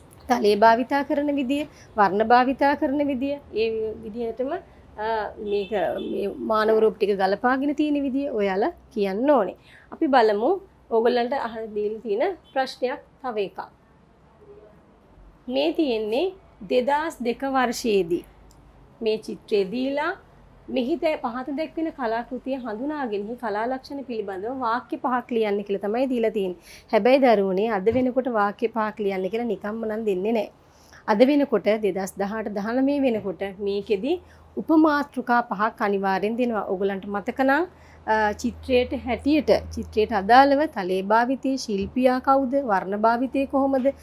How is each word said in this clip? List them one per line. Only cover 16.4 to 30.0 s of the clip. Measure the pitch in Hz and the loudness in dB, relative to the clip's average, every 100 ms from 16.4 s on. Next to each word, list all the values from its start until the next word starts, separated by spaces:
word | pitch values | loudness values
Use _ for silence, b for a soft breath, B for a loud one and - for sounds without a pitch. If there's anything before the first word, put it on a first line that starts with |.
| - - | -20 -14
දෙදාස් | 185 254 240 285 320 311 | -2 0 2 0 -2 -6
දෙක | 240 233 277 | -4 -4 -2
වර්ෂයේදී | 269 247 240 240 196 175 170 - - - - - - - - | 0 0 0 0 2 2 -2 -6 -20 -20 -20 -20 -20 -20 -6
මේ | 226 214 | -4 -4
චිත්‍රය | 214 202 - 208 185 | -6 -12 -2 0 0
දීලා | 240 262 277 320 381 - - - - - | -2 -4 -2 -4 -6 -12 -20 -20 -20 -6
මෙහි | 247 240 320 | -2 -2 0
දැ-, | 330 302 | 0 -2
පහත | 254 233 254 | -4 -8 -8
දැක්වෙන | 269 320 - 320 | -6 -6 -4 -6
කලාකෘතිය | 302 240 226 233 254 262 269 | -4 -4 -4 -6 -10 -6 -6
හඳුනාගෙන | 240 214 277 302 262 202 | -6 -8 -6 -6 -4 -6
එහි | 208 240 | -6 -8
කලා | 226 208 233 | -6 -4 -4
ලක්ෂණ | 262 - 285 | -6 -8 -12
පිළිබඳව | 254 226 202 185 214 269 | -10 -8 -8 -8 -8 -4
වාක්‍ය | 240 233 - 311 | -2 -2 -4 -6
පහක් | 277 247 240 | -2 -2 -2
ලියන්න | 233 214 202 | -2 0 -2
කියලා | 202 196 | -4 -4
තමයි | 202 226 262 | -2 -2 0
දීලා | 247 226 | 0 0
තියෙන්නේ. | 214 190 180 B B B | 0 -4 -6 B B B
හැබැයි | 220 220 277 | 2 6 6
දරුවනේ | 254 214 196 185 226 | 6 6 4 2 0
අද | 226 190 | 0 2
වෙනකොට | 240 254 247 254 | 2 2 0 0
වාක්‍ය | 226 202 202 226 | 0 0 0 -4
පහක් | 226 214 208 | -2 -4 -2
ලියන්න | 202 190 185 | -4 -2 -2
කියලා | 226 240 | -4 -4
නිකම්ම | 190 208 220 | -4 -6 -6
නම් | 226 214 | -6 -4